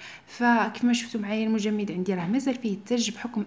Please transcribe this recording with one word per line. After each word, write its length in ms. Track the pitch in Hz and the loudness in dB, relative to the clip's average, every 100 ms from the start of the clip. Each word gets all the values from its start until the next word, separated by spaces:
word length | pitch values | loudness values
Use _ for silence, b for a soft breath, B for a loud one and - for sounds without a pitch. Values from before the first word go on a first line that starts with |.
| B B - | B B -16
فكيف 560 | - 240 233 214 214 | 2 4 6 4 2
ما 100 | 240 | 2
شفتوا 280 | 240 - 226 | 2 0 -6
معايا 260 | 202 220 220 | -2 -2 2
المجمد 440 | 220 208 208 202 | 2 2 0 -2
عندي 220 | 175 185 | -2 -2
راه 140 | 185 170 | -2 0
مازال 280 | 247 269 254 | 0 0 -2
فيه 180 | 220 | -2
الثلج 380 | 196 - 240 226 | -4 -2 -2 -2
بحكم 340 | - 240 214 | -4 -6 -6